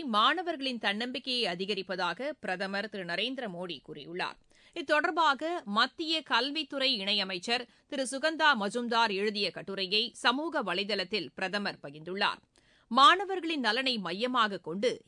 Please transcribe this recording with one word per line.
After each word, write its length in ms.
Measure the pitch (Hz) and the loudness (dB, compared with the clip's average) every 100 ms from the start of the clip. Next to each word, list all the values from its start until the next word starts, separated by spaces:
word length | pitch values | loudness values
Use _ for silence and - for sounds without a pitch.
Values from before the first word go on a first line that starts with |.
| 311 | 0
மாணவர்களின் 720 | 208 240 320 349 320 269 240 | 4 4 2 -2 -4 -4 -2
தன்னம்பிக்கையை 640 | 208 202 247 262 262 247 214 | -2 -2 -4 -6 -2 0 0
அதிகரிப்பதாக 800 | 175 190 202 185 185 175 170 269 285 | -2 -2 -4 -4 -2 -2 -2 -6 -6
பிரதமர் 500 | 208 185 196 196 208 | -6 -4 -4 -4 -6
திரு 120 | 208 | -8
நரேந்திர 400 | 175 170 226 262 233 | -6 -2 -2 -4 -6
மோடி 300 | 170 185 143 | -6 -8 -10
கூறியுள்ளார். 560 | - 156 151 175 165 - _ _ _ - | -12 -14 -10 -6 -6 -8 _ _ _ -8
இது 100 | 294 | 0
தொடர்பாக 640 | 302 320 339 320 269 311 349 269 | 2 2 4 4 4 0 -4 -2
மத்திய 440 | 208 254 - 311 320 | 2 2 0 -2 -2
கல்வித்துறை 680 | - 233 262 302 302 285 262 247 | 0 0 2 -2 -4 0 0 2
இணையமைச்சர் 720 | 190 208 190 185 180 240 240 _ _ | 0 0 0 -4 -2 -2 -2 _ _
திரு 180 | 285 247 | -4 -4
சுகந்தா 440 | 269 302 311 311 | -2 -2 4 4
மஜும்தார் 580 | 254 202 233 240 226 226 | 4 2 -2 0 2 2
எழுதிய 340 | 190 208 208 196 | 2 0 0 -2
கட்டுரையை 540 | - - 196 190 208 233 | -4 -8 -6 0 0 0
சமூக 480 | - 254 254 311 302 | 0 2 2 0 -2
வலைதளத்தில் 680 | 208 175 202 202 185 208 143 | -2 -2 -2 -2 -2 -4 -4
பிரதமர் 480 | - 185 202 202 147 | -6 -4 -2 -4 -6
பகிர்ந்துள்ளார். 580 | 147 147 160 190 190 87 _ _ _ _ - | -12 -12 -10 -2 -2 -2 _ _ _ _ 0
மாணவர்களின் 760 | 233 285 349 381 381 330 320 233 | 8 8 8 2 -4 -2 -2 0
நலனை 260 | 220 269 233 | 0 0 -2
மையமாக 640 | 180 185 247 254 214 190 | -4 -4 0 2 0 0
கொண்டு 280 | - 180 233 156 | -6 -2 -2 -2